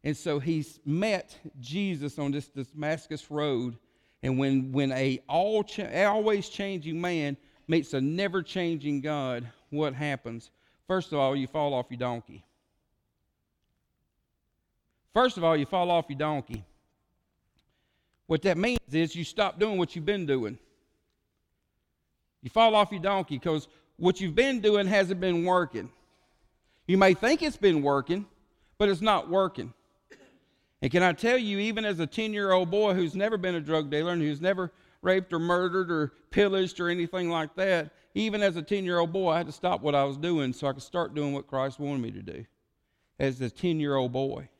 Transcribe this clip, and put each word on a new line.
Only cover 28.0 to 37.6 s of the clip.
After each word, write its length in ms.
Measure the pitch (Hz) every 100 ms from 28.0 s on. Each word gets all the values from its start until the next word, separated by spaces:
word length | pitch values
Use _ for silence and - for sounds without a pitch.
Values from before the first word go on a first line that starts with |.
| 127 180 202 _ _ _ _ _
but 120 | 208
it's 120 | 180
not 280 | 220 196 -
working. 440 | 185 190 - 110 - _ _ _ - - _ _ _ _ _
And 100 | 135
can 120 | 170
I 100 | 180
tell 240 | 156 226 254
you, 220 | 214 196
even 260 | 214 220 214
as 160 | 175
a 60 | 160
ten-year-old 600 | - 220 208 196 185 175
boy 240 | 202 214
who's 220 | 190 170 185
never 220 | 208 214
been 180 | 185 170
a 60 |
drug 280 | 147 160 147
dealer 220 | 147 165
and 100 | 175
who's 200 | 151 147
never 320 | 180 185 180 _ _ _
raped 300 | 185 190 185
or 80 | 170
murdered 500 | 170 175 180 185 175
or 220 | 165 147 _ _
pillaged 500 | - 202 190 185 -
or 80 | 175
anything 400 | 175 170 185 170
like 260 | 165 156
that, 360 | -